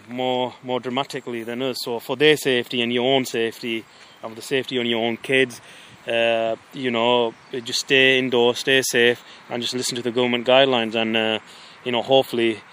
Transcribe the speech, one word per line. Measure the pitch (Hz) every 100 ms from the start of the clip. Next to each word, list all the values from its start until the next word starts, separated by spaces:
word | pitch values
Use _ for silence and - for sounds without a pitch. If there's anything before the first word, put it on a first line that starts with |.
| 110
more, | 123 127 127 123 -
more | 127 127
dramatically | 127 127 139 135 127 120
than | 113 120
us. | 131 120
So | 131 117
for | - 127
their | 151 147
safety | 139 123 117 123
and | 117
your | 120 127
own | 135 123
safety, | 120 113 - 123 113 - - - -
and | 113
for | 113
the |
safety | - 135 120 127
of | 120
your | 113
own | 117 113
kids, | - 131 127 117 - - - - 120
uh, | 117 117 113 113 113 -
you | - 127
know, | 117 120 123 117 - -
just | 131 117 -
stay | - 135 131 131
indoors, | 127 123 120 117
stay | - 135
safe, | - 127 120 120 - - -
and | 120
just | 113
listen | 123 117 123
to |
the | 120
government | 117 123 120 117
guidelines, | 131 135 123 110
and, | 113 110 113
uh, | 110 107 - - - -
you | 127
know, | 120
hopefully, | 117 135 - 120 117 107 -